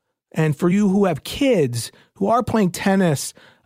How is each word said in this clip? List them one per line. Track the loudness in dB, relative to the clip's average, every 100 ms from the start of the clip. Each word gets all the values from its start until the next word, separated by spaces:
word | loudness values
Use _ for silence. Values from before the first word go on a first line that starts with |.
| _ _ _
And | -2 -2 0
for | 0
you | 2 2
who | 2
have | 0 -2 -6
kids | -2 0 2 0 -2 -10 -14 _
who | -6 0
are | 0
playing | 0 0 0
tennis, | 0 0 2 2 0 -6 -14 -20 _